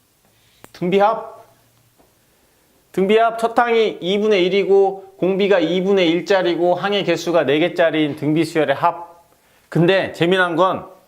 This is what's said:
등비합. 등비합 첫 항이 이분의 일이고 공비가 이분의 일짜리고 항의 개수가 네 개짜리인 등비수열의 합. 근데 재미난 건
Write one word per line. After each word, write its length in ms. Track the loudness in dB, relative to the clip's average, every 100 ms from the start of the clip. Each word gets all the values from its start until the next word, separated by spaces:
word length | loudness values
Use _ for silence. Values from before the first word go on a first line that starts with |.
| _ _ _ _ _ _ -20
등비합. 640 | -8 -2 2 2 0 -8 -18 -20 _ _ _ _ _ _ _ _ _ _ _ _ _ _
등비합 460 | -4 2 2 2 0
첫 200 | -2 0
항이 420 | 0 2 0 -2
이분의 420 | -4 -2 0 0 2
일이고 640 | 0 2 2 2 -2 -14 -4
공비가 420 | -2 0 2 2
이분의 500 | 2 0 0 2 2
일짜리고 640 | 0 0 0 0 0 0
항의 300 | 0 -2 -2
개수가 420 | -2 -2 0 0 0
네 140 | 0
개짜리인 560 | 0 0 0 0 -2 -2
등비수열의 600 | -2 0 -2 -2 -2 0
합. 480 | -2 -2 -10 -20 _ _ _ _ _
근데 420 | 0 2 2 -2
재미난 420 | -2 0 2 0 0
건 340 | 0 -2 -10 -20